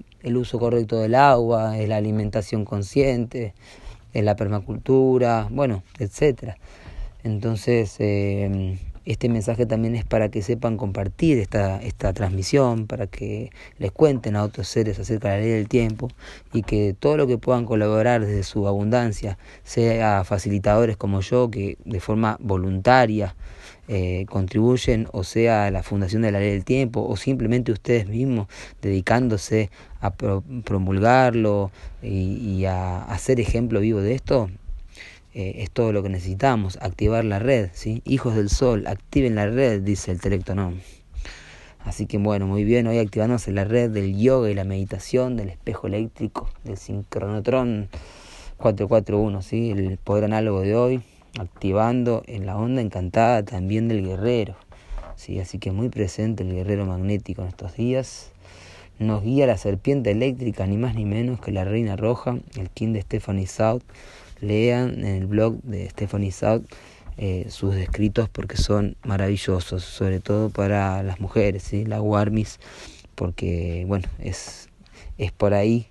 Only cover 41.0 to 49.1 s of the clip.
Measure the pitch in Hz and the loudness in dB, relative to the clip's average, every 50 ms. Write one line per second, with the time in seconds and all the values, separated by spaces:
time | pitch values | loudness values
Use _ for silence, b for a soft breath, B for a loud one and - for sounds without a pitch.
41 | - - B B B B B B B B B B B B B B - - - - | -20 -14 B B B B B B B B B B B B B B -10 -8 -6 -6
42 | 107 98 - 104 101 107 104 101 98 98 98 104 104 104 117 120 117 113 113 117 | -4 -2 -2 0 2 2 2 0 0 0 0 0 2 4 4 4 4 2 2 2
43 | 110 98 - 110 110 117 123 110 - - 98 101 98 104 113 120 120 117 107 104 | 0 0 0 0 0 2 0 0 -2 -2 -2 0 0 2 2 2 2 2 0 0
44 | 98 98 98 101 110 131 131 131 117 107 101 98 95 95 98 95 98 98 - 95 | 0 0 0 4 4 4 4 4 2 2 0 -2 -2 -2 -2 -4 -4 -4 -6 -8
45 | - - - 127 127 127 127 117 101 95 90 - - - 107 - - 98 98 104 | -6 -2 0 0 0 0 -2 -4 -4 -6 -8 -10 -8 -8 -8 -6 -4 -4 -2 -2
46 | 113 113 - - 113 107 - - - - - - - 113 101 95 - - 104 101 | -4 -4 -6 -6 -6 -6 -6 -6 -6 -6 -8 -8 -10 -12 -12 -10 -10 -8 -8 -8
47 | 101 - - 101 98 101 104 107 101 - 120 131 127 120 113 104 104 - B B | -8 -6 -6 -6 -4 -4 -4 -4 -2 0 0 2 2 0 -2 -2 -4 -6 B B
48 | B B B B B B B B B B B B - 117 104 98 107 98 117 110 | B B B B B B B B B B B B 2 2 2 2 2 4 4 4
49 | 104 - | 4 4